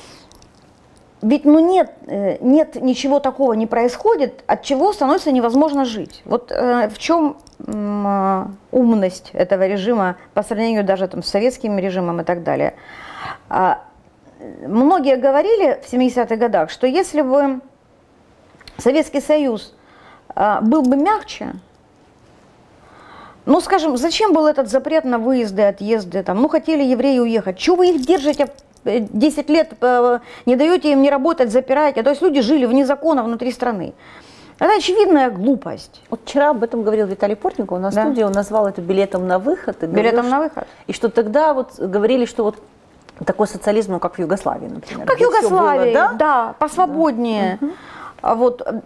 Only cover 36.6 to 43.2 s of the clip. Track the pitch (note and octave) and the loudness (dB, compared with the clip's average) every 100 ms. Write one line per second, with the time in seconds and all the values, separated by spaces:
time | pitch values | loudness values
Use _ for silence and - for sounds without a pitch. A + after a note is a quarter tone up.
36.6 | A3+ A#3 G#3+ G#3+ G3+ F#3+ G3+ G#3+ F#4+ - | -2 -4 -2 0 -2 -2 -2 -2 -4 -4
37.6 | G3+ F3+ F#3+ G3 D4+ B3+ G#3 G3 G3+ G#3+ | -6 -4 -2 0 0 0 0 0 -2 0
38.6 | G3+ G3 E3+ F#3+ G3 F#3 F#3 F#3 A3+ F4+ | 0 -2 -2 0 0 -2 0 0 0 -2
39.6 | - - E3 G3 A3+ A#3 B3 C4+ D#4 - | -4 -6 -2 0 2 2 0 0 -2 -4
40.6 | - - - - A3+ - G#3+ C4+ D#4 C4+ | -8 -10 -12 -4 -2 0 0 2 2 0
41.6 | - - F#3+ G3+ G#3+ B3+ A#3+ - G#3 - | -4 -6 -4 0 2 2 0 -2 -4 -4
42.6 | - _ _ _ - - | -10 _ _ _ -20 -10